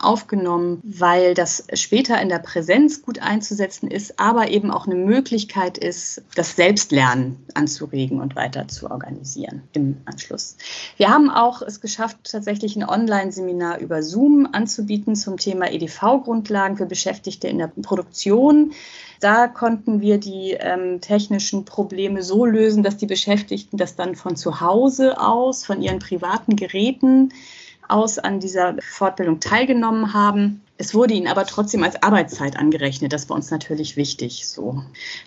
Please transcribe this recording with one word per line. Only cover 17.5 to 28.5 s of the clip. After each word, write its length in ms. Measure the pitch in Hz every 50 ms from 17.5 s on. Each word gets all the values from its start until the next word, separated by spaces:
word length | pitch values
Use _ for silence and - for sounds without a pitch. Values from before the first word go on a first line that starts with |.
| -
der 140 | 170 165 165 - -
Produktion. 920 | 208 - 190 180 175 - - - - 196 202 233 262 294 294 302 302 302 - - - - - - - - - -
Da 280 | - 202 214 233 240
konnten 540 | 240 247 - 233 233 233 214 - 233 220 208
wir 160 | 202 208 208
die, 400 | 202 202 196 190 190 190 190 185 -
ähm, 420 | - - 180 185 185 180 180 180
technischen 640 | - - 208 208 208 202 208 202 202 - - 196 190
Probleme 580 | - - - 196 190 190 185 196 202 196 196 180
so 220 | 175 190 214 247
lösen, 380 | 233 214 220 220 220 214 208 202
dass 140 | 196 202
die 80 | 202 220
Beschäftigten 720 | 202 190 185 - 208 202 208 - - 196 202 - _ -
das 180 | 196 180 170 -
dann 200 | - 180 185 180
von 200 | - - 185 170
zu 260 | - - - 160 -
Hause 580 | 165 175 190 220 262 269 262 262 262 262 - -
aus, 460 | - 202 226 240 254 262 262 - -
von 160 | - 196 -
ihren 180 | 190 190 190 190
privaten 560 | - - 185 170 180 175 202 226 - - 214
Geräten 800 | 202 196 180 - 190 208 247 262 - - 262 262 262 269 262 - - - - - - - - - _ -
aus 320 | - 202 214 220 220 - -
an 200 | - 190 196 190
dieser 360 | 185 190